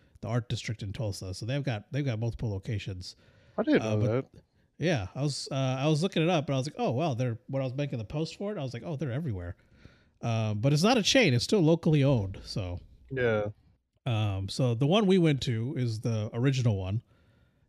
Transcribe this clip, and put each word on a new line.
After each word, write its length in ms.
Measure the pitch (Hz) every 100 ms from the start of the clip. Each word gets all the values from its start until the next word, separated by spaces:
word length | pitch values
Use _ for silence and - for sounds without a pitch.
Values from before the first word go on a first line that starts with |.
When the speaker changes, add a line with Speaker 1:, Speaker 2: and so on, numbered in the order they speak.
| _ _
Speaker 1:
the 60 | 104
art 200 | 117 113
district 320 | 117 - 113
in 120 | 101
Tulsa. 400 | 98 110 92 95
So 120 | 92 110
they've 180 | 139
got, 280 | 135 107 -
they've 140 | 135 139
got 120 | 110
multiple 300 | 117 - 120
locations. 680 | 98 - 107 - 92 90 - _ _ _ -
Speaker 2:
I 60 |
didn't 180 | 320 269
Speaker 1:
Uh, 140 | 110 107
Speaker 2:
know 20 |
Speaker 1:
but 120 | 104 120 -
Speaker 2:
that. 80 | - _ _ _ -
Speaker 1:
yeah, 300 | 151 147 95
I 80 | -
was, 260 | 147 135 -
uh, 40 | 139 131 131
I 80 | 147
was 140 | 151
looking 220 | 190 -
it 60 | 160
up, 180 | 175 139
and 80 | 135
I 20 |
was 100 | 131
like, 80 | -
"Oh, 120 | 233
wow, 220 | 123 165 117
they're," 220 | 127 110 -
when 140 | 135
I 40 | 131
was 80 | 127
making 220 | 143 143
the 60 | 113
post 320 | 151 160 -
for 140 | 202
it, 60 | 208
I 60 |
was 100 | 135
like, 100 | 226 -
"Oh, 100 | 143
they're 160 | 151
everywhere." 440 | 117 165 98 87 - _ _ - _ _ _
Um, 380 | 120 113 110 107
but 100 | 127
it's 100 | 147
not 140 | 196 254
a 60 |
chain. 300 | 190 269 208
It's 100 | 123
still 180 | - 220
locally 420 | 156 170 175 151
owned. 360 | 135 131 98 95 -
So 340 | - 92 87 - - -
Speaker 2:
Yeah. 360 | 131 120 107 104 - _ _ _ _ -
Speaker 1:
um, 420 | 110 107 95 95
so 240 | - 131 117
the 120 | 139
one 180 | 196 208
we 120 | 190
went 240 | 165 143
to 340 | - 113 120 165
is 220 | 123 107
the 280 | 120 113 107
original 440 | 117 131 131 120 98
one. 240 | 95 107 - _ _ _ _ _